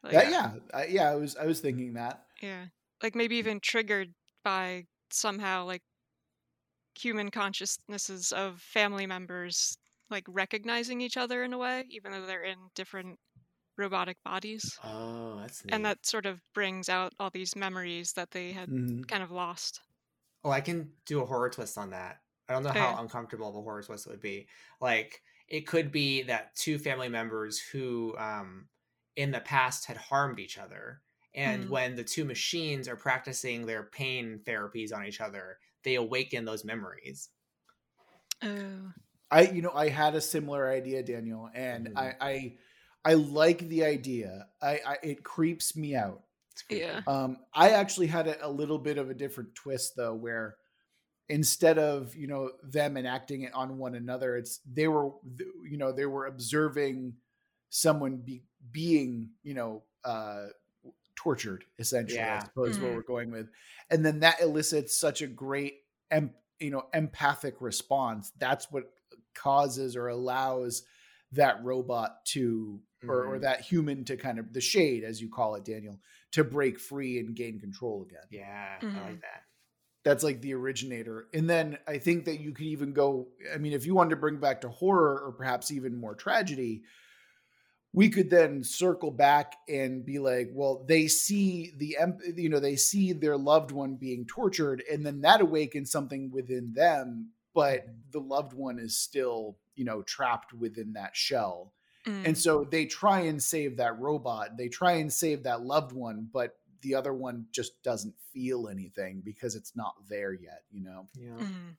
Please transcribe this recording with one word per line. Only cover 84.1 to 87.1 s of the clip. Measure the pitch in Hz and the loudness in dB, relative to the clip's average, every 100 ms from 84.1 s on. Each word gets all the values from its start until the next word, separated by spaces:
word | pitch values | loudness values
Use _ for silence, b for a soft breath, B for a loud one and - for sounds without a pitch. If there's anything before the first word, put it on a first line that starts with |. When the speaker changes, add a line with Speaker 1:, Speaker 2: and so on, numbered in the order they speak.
Speaker 2:
to | 156 | 4
bring | 151 151 | 2 2
back | 143 131 | 2 0
to | 123 | -6
horror | 110 185 190 151 139 139 | 0 6 8 8 4 -4
or | |
perhaps | 117 131 123 - | -6 -2 -2 -2
even | 143 127 120 | -4 -4 -6
more | 113 104 | -8 -6
tragedy, | - 226 185 139 120 113 b b b | 2 2 2 -2 -2 -4 b b b